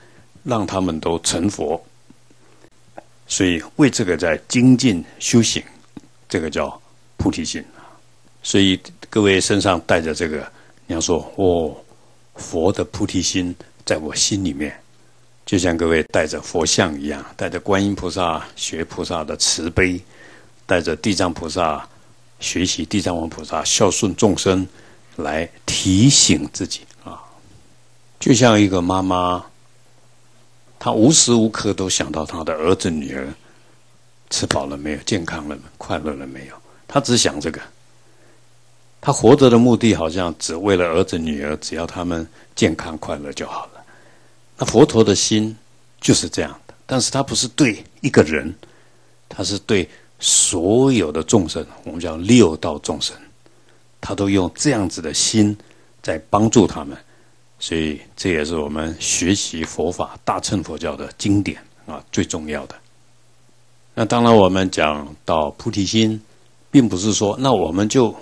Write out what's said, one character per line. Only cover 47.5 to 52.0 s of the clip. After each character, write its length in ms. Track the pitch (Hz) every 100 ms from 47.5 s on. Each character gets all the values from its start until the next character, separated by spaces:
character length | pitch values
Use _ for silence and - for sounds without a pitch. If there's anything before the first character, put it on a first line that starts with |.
| - 131 98 - _
一 80 | 131
个 140 | 117
人， 280 | 78 76 80 - - _ _ _ _ _ _
他 140 | -
是 160 | 90 98
对 280 | - 101 82 - _ _
所 720 | - - - 90 90 117 135
有 200 | 117 78
的 100 | 80
众 260 | - 110 80
生， 160 | 82 76 -
我 80 | -
们 80 |
叫 180 | 82